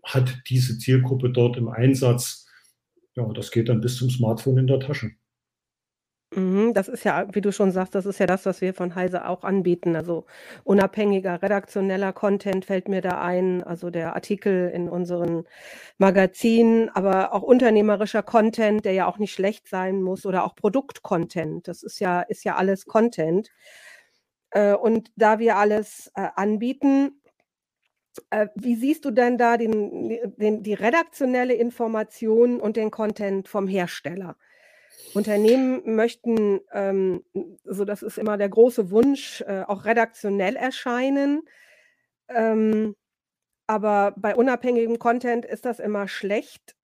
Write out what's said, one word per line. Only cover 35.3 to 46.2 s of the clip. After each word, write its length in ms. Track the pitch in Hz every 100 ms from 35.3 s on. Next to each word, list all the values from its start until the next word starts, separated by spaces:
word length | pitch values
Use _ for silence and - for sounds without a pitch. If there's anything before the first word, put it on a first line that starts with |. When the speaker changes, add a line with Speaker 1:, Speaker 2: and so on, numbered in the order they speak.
| 208 220 254 262 254 - 220
Speaker 2:
möchten, 640 | 233 - 233 226 208 196 -
ähm, 520 | 208 196 196 190 180 - 196 180 175
so 200 | - 196
das 180 | 202 208
ist 160 | 214 -
immer 180 | 214 208
der 120 | 202
große 420 | 202 247 240 185
Wunsch, 520 | 208 269 269 - -
äh, 200 | 208 196 190
auch 180 | 196
redaktionell 720 | 208 226 226 - 208 196 190 -
erscheinen. 840 | 254 254 - 240 269 277 285 294 320 _ _ _ _ _ _ _ _
Ähm, 680 | 247 226 220 220 214 220 202 _ _ _ _ _ _ -
aber 480 | 214 214 208 202 202
bei 180 | 208
unabhängigem 640 | 226 262 240 254 240 226 233
Content 460 | 240 247 240 240
ist 200 | - 220
das 140 | 247 226
immer 300 | - 208 196
schlecht. 680 | -